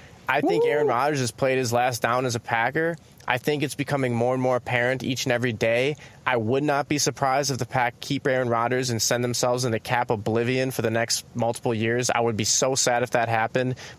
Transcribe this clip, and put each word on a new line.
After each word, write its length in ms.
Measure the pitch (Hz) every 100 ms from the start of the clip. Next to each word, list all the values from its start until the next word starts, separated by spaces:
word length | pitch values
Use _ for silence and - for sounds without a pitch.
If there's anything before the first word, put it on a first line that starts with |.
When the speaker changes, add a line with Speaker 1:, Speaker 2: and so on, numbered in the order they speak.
| - - -
Speaker 1:
I 140 | 139
think 240 | 339 440
Speaker 2:
Woo! 60 | 480
Speaker 1:
Aaron 160 | - -
Rodgers 340 | 120 143 143
has 100 | 120
played 280 | - 135 131
his 140 | 120
last 280 | 120 127 117
down 220 | 117 123
as 120 | 127 117
a 40 |
Packer. 560 | - 117 123 139 165 165 - - -
I 100 | 123
think 260 | 156 147
it's 120 | 139
becoming 400 | - 139 143 127
more 180 | 117 120
and 100 | 131
more 140 | 127 123
apparent 460 | - 123 123 131
each 240 | - 127 135
and 60 |
every 200 | 120 123
day. 440 | 104 113 117 139 147 - - 131
I 120 | 127
would 240 | 110 135
not 260 | 151 143 143
be 80 | 147
surprised 540 | 143 - 135 135 139
if 80 | 120
the 80 | 120
Pack 340 | 131 120 -
keep 260 | - 135 143
Aaron 220 | 127 123
Rodgers 400 | 117 120 127 127
and 140 | 113
send 200 | - 120
themselves 440 | 123 120 123 123 127
into 120 | 110
cap 300 | - 123 123
oblivion 600 | 107 110 113 120 131 131
for 100 | -
the 100 | 113
next 360 | 113 117 - -
multiple 400 | 123 143 - 127
years. 340 | 113 113 120 120
I 120 | 117
would 180 | 117 107
be 60 |
so 300 | 107 - 131
sad 280 | 135 127 120
if 80 | 123
that 180 | 120 113
happened, 460 | 113 113 131 127 123 -